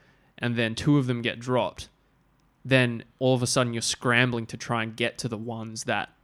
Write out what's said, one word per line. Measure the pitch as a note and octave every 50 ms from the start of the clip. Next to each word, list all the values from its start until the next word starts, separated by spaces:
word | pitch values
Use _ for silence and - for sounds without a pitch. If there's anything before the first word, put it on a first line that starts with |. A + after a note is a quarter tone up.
| _ _ _ _ _ _ _
and | - A#2+ A#2+ A#2
then | A#2+ A#2 A2 A2+
two | - - D#3 D3 C#3+
of | B2+
them | B2 B2 A#2+
get | A#2 A2+ - A#2
dropped, | A#2+ B2+ B2+ A#2+ G2+ - - - - - _ _ _ _ _ _ _ _ _ _ _ _ _ _ -
then | B2+ C3+ B2+ B2 A#2+ A#2 A2+ - - _ -
all | C3+ B2+ C3
of | A#2+
a | B2
sudden | B2 - C3+ B2 A#2+
you're | A#2 A2+
scrambling | - - - - - B2 A#2+ A#2+ B2+ B2 A#2+ A#2 A2+
to | - -
try | A2+ - - A#2+ A2+
and | A2 A2+ A2
get | A#2 A#2+ - - -
to | - A2+
the | A2+ G#2
ones | A2+ A#2+ A2+ A2+ A2 A2+ A2+ A#2+ -
that | B2 G#2+ G#2 - - _ _